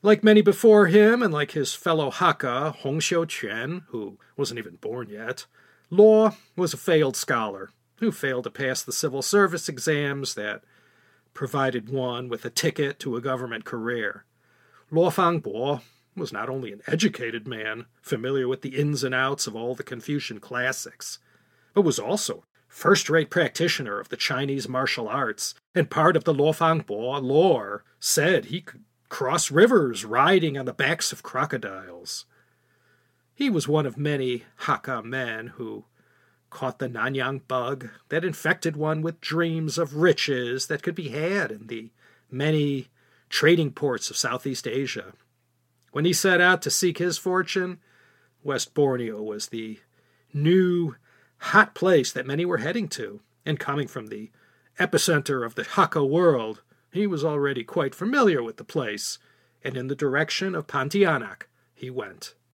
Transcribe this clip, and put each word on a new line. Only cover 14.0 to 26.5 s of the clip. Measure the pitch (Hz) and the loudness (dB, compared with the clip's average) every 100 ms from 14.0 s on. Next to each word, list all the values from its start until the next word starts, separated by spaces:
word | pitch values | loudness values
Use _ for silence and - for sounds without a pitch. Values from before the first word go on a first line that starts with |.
| 104 98 _ _ _ _ _ _ _ | -6 -8 _ _ _ _ _ _ _
Luo | 156 175 | 2 2
Fangbo | 160 175 170 110 104 131 143 - _ _ | 4 2 2 -4 -4 -2 -4 -6 _ _
was | - 156 | -10 -8
not | 101 117 | -6 -6
only | 135 120 | -6 -8
an | 101 - | -12 -4
educated | 160 214 - 120 113 110 | 0 0 0 -6 -8 -8
man, | 113 110 113 117 _ | -8 -8 -8 -12 _
familiar | - 127 123 139 127 | -6 -4 -2 -2 -2
with | 127 | -4
the | 135 131 | -6 -2
ins | 147 143 | -2 0
and | 131 | -2
outs | 127 131 139 - | 0 0 -2 -6
of | 110 | -6
all | 117 | -6
the | 123 | -6
Confucian | - 123 - 143 - 107 | -8 -12 -6 -6 -6 -12
classics, | - 123 127 131 - - - - _ _ _ _ _ | -8 -4 -2 -4 -10 -14 -14 -14 _ _ _ _ _
but | - | 2
was | 175 - | 2 2
also | 107 208 - - | -2 -4 -4 -8
a | _ _ _ | _ _ _
first-rate | - - 196 - 160 156 | 0 4 4 4 0 2
practitioner | 180 147 - 165 - 123 101 | 0 0 0 -2 -2 -4 -6
of | 107 | -8
the | 123 | -6
Chinese | - 131 139 139 120 | -4 -2 -2 -4 -4
martial | 127 139 - 110 | -2 -2 -2 -4
arts, | 127 123 107 - - _ | -2 -2 -4 -8 -10 _
and | - 156 | -2 0
part | - 156 | 4 4
of | 160 | 4
the | - | 2
Luo | 143 147 | 2 2